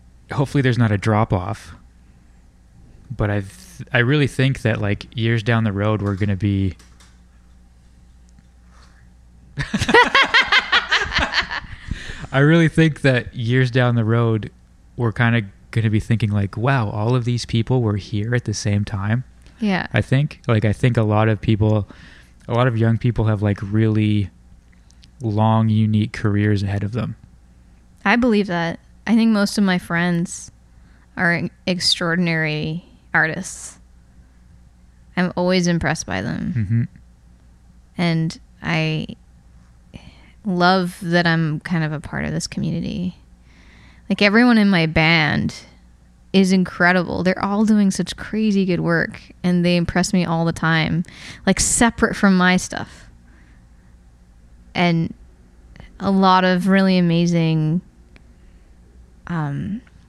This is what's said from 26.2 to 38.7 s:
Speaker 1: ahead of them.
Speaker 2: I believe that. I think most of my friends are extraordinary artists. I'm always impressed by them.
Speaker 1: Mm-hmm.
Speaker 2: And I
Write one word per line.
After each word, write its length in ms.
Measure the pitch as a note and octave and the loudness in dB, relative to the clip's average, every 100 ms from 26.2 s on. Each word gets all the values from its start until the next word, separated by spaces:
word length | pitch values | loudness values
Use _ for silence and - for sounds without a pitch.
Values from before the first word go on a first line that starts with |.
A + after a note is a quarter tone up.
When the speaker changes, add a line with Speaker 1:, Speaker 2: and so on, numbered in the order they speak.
| A2 G2+ G#2 G2+ | -2 0 2 0
Speaker 1:
ahead 180 | G2+ G2+ | -2 -4
of 100 | G2+ | -6
them. 220 | A#2+ - A2+ - - - - - - - - | -6 -8 -10 -18 -20 -20 -20 -20 -20 -20 -6
Speaker 2:
I 120 | G3+ A#3+ | -2 0
believe 320 | B3 G#3 G3 | 2 0 0
that. 320 | E3+ E3 - - - - | -2 -4 -6 -14 -10 0
I 80 | |
think 160 | A3+ A3+ | 2 2
most 260 | G#3 G3+ - | 2 0 0
of 80 | |
my 140 | G3 F3+ | 0 0
friends 720 | - E3+ F3 E3+ F3 - - - - - - - - - | -2 -2 0 0 -4 -8 -18 -20 -20 -20 -20 -20 -16 -4
are 320 | E3+ E3+ E3+ - - | -2 -2 -4 -8 -6
extraordinary 1200 | F3+ - - F3 E3+ F3 D#3+ D#3 D3+ D#3 E3 - - - | -4 -2 -2 -2 0 0 0 -2 -4 -6 -8 -12 -20 -4
artists. 640 | E3 D#3+ D#3 F#3 - - - - - - - - - - - - - - - - - | -2 0 -4 -10 -14 -18 -20 -20 -20 -20 -20 -20 -20 -20 -20 -20 -20 -20 -20 -12 -4
I'm 160 | F3+ - | -2 0
always 320 | F3+ F#3 F3 | 0 2 2
impressed 360 | E3+ D#3 D#3+ | 0 0 -4
by 160 | - F#2 | -6 -6
them. 340 | - - - B2 | -6 -6 -4 -4
Speaker 1:
Mm-hmm. 260 | G2 A2+ D3+ - - - - - - - - - - - | 0 0 -2 -8 -20 -20 -20 -20 -20 -20 -20 -20 -14 -4
Speaker 2:
And 440 | F3 E3 D#3+ - - - | -2 0 -2 -6 -18 -14
I 460 | - | -6